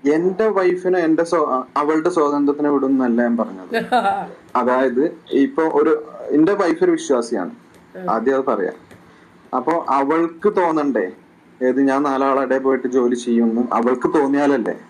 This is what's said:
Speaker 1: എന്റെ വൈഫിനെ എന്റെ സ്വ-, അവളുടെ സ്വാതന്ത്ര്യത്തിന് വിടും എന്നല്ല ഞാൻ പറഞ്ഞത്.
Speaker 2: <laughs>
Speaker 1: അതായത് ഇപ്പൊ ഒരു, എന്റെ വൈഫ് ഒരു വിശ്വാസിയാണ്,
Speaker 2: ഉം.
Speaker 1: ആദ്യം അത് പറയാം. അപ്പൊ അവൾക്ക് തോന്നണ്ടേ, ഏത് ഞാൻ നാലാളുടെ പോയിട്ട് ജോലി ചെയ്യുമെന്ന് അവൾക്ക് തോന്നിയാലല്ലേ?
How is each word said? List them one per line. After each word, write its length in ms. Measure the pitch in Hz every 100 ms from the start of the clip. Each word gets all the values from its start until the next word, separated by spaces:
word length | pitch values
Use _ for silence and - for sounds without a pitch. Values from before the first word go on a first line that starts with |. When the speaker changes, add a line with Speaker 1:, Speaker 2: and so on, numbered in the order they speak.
| 139
Speaker 1:
എന്റെ 340 | 156 180 190 220
വൈഫിനെ 520 | 190 185 180 185 180
എന്റെ 240 | 160 160
സ്വ-, 400 | 165 170 147 127 - -
അവളുടെ 320 | 147 156 165
സ്വാതന്ത്ര്യത്തിന് 580 | 170 147 143 143 143 147
വിടും 200 | 139 135
എന്നല്ല 340 | 135 127 117
ഞാൻ 160 | 120 117
പറഞ്ഞത്. 480 | - 95 - 226 - 247 196 196
Speaker 2:
<laughs> 340 | 175 - - 127
Speaker 1:
അതായത് 640 | 123 127 131 120 165 - -
ഇപ്പൊ 320 | - 135 -
ഒരു, 480 | 160 147 156 151 - - -
എന്റെ 240 | 147 160
വൈഫ് 300 | 196 180 -
ഒരു 80 | 180
വിശ്വാസിയാണ്, 600 | 160 - 127 117 107 87 - - - - 185
Speaker 2:
ഉം. 160 | 180
Speaker 1:
ആദ്യം 240 | 110 117 135
അത് 100 | 135
പറയാം. 480 | 107 87 - - - - - - - - 131
അപ്പൊ 300 | 123 165 -
അവൾക്ക് 680 | 135 139 160 170 - 202 202
തോന്നണ്ടേ, 560 | 175 160 143 113 92 - - _ _ -
ഏത് 180 | 127 127
ഞാൻ 220 | 139 135
നാലാളുടെ 540 | 147 135 139 135 131 131
പോയിട്ട് 300 | 135 127 123
ജോലി 280 | 127 123 120
ചെയ്യുമെന്ന് 460 | - 117 117 113 120
അവൾക്ക് 400 | 110 120 127 -
തോന്നിയാലല്ലേ? 680 | 156 139 143 143 139 101 -